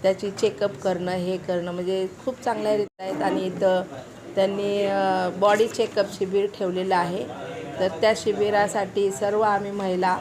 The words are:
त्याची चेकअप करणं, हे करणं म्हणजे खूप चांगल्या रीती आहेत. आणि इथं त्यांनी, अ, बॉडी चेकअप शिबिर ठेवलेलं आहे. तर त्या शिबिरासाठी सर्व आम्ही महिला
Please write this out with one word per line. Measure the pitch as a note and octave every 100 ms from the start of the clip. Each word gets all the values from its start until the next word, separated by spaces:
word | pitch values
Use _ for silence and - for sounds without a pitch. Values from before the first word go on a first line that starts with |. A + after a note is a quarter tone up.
त्याची | F#3+ F#3+ G#3
चेकअप | F#3+ A3 G#3 G3+ G3+
करणं, | G3 F3+ F3+
हे | F3+ F3+ F#3
करणं | F#3 F3+ F3
म्हणजे | F3 F3+ F#3+ F#3+ - -
खूप | B3+
चांगल्या | - G#3+ G#3+ G#3+
रीती | G3+ _
आहेत. | F#3+ G3
आणि | G3+ F#3 F#3
इथं | F3 F#3+ F#3 F3+ C3+ - - - -
त्यांनी, | F#3+ G3+ G3+ G3+ G3+
अ, | G3 F#3+ F#3 F3+ F3+
बॉडी | G3+ G#3 A3+
चेकअप | - A3 - G3+ -
शिबिर | F#3 G3 G3+
ठेवलेलं | - F#3+ F#3 F#3 F#3
आहे. | E3+ F3+ B3 - - - - -
तर | F#3 F#3
त्या | G#3+ A3
शिबिरासाठी | - G3+ G#3 G#3 G3+ G#3 G3 G3+ G3
सर्व | G3 G3+ G#3
आम्ही | G#3+ G3+ G3+
महिला | G3+ F#3+ F3+ F#3 F#3